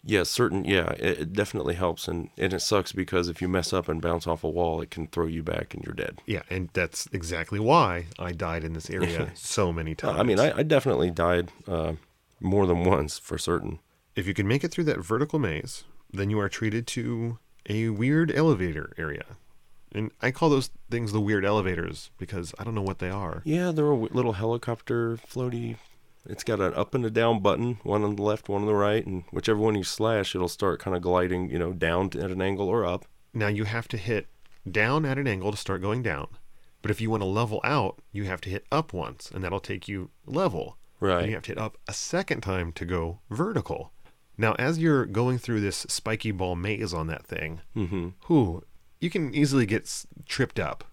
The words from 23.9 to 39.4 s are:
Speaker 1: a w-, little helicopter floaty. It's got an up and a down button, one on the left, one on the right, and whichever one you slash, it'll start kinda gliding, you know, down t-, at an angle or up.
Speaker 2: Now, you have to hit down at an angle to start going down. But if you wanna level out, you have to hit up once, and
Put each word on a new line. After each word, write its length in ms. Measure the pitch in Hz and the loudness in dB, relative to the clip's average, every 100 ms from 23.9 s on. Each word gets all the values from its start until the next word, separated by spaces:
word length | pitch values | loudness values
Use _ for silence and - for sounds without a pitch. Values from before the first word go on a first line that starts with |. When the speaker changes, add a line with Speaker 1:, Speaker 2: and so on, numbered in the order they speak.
Speaker 1:
a 40 | 139 | 2
w-, 140 | 110 | 2
little 200 | 123 120 | 0 0
helicopter 840 | 98 113 117 - 117 - 120 117 117 | 0 0 0 -2 -6 -2 -2 0 -4
floaty. 580 | - 123 127 120 117 113 - - - - - | -8 -6 -4 -4 -6 -8 -14 -20 -20 -20 -14
It's 180 | 104 | -8
got 180 | - 107 | -2 2
an 120 | 92 78 | 2 0
up 180 | 104 | -2
and 100 | 131 117 | 0 0
a 40 | |
down 320 | 113 117 113 | 4 4 6
button, 380 | 98 78 117 113 | 4 2 0 -2
one 200 | - 104 | 0 2
on 120 | 104 101 | 2 2
the 60 | |
left, 260 | 104 107 - | 0 0 -2
one 140 | 101 | -2
on 60 | 104 | 2
the 80 | 104 | 4
right, 300 | 101 107 - | 4 2 0
and 180 | 92 82 | -6 -4
whichever 280 | - 104 107 | -4 2 4
one 160 | 110 104 | 4 2
you 80 | |
slash, 520 | 90 - 110 110 98 92 | -2 0 2 2 2 0
it'll 120 | 90 | -2
start 340 | - 98 82 | 0 0 0
kinda 160 | - 90 | 0 0
gliding, 500 | 90 90 90 90 92 | 4 4 4 0 0
you 80 | 78 | 0
know, 140 | 87 | -2
down 360 | 92 82 85 95 | 0 2 2 0
t-, 80 | - | -2
at 100 | 98 | -4
an 100 | 92 | 0
angle 280 | 95 98 98 | 0 0 0
or 160 | 113 90 | 2 0
up. 200 | 90 - - _ | -2 -6 -20 _
Speaker 2:
Now, 140 | 113 104 | -2 0
you 160 | 104 107 | 0 -2
have 220 | 117 - | -4 -4
to 80 | 113 | -6
hit 300 | 95 110 - - - - - | -2 -2 -4 -18 -20 -14 -4
down 340 | 92 107 147 | 2 4 4
at 140 | 151 131 | 2 0
an 100 | 139 | 0
angle 240 | 95 98 | 0 0
to 60 | 104 | -4
start 240 | - 95 | -4 -2
going 220 | 95 117 | 0 0
down. 240 | 117 71 - - - - - _ | 0 -2 -6 -10 -16 -18 -20 _
But 100 | - | -4
if 100 | 104 | 0
you 80 | 110 | 0
wanna 160 | 110 95 | 0 2
level 340 | 101 117 107 | 0 0 0
out, 360 | - 147 95 - - | 0 2 0 -4 -12
you 140 | 101 98 | -6 -4
have 140 | 92 | -4
to 80 | - | -4
hit 160 | 92 - | -8 -2
up 220 | 147 160 | -2 -2
once, 360 | 90 60 65 - | -6 -6 -8 -10
and 100 | 92 | -8